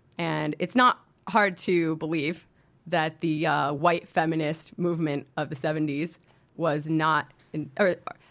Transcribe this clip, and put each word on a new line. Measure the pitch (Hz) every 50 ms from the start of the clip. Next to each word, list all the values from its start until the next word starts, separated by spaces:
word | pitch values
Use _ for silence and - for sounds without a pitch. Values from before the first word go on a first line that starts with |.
| _ _ _
And | - 170 165 156 156 151 151 151 -
it's | - - -
not | 247 254 247 - - _ _ _ _ -
hard | - 196 220 202 196 180
to | - - 196 180 170 165 160 160
believe | 160 165 156 170 160 139 156 175 - - _ _ _ _ _ _ _ -
that | 160 180 165 156 160 160 -
the, | - 160 156 151 165
uh, | 156 147 147 139 143 147
white | 139 160 175 170 170 -
feminist | - - 180 160 160 160 160 156 175 - - - - - -
movement | 175 175 170 160 165 151 143 143 143 - _
of | 156 151 135
the | 156
seventies | - - 156 151 156 156 147 139 143 165 170 - - _ _ _ _ _ _ _
was | - 165 160 147 151 147 156
not, | 160 156 156 160 156 151 - - _ _ _ _ -
in, | 156 147 147 - -
or, | 208 185 170 - - - - _ _ -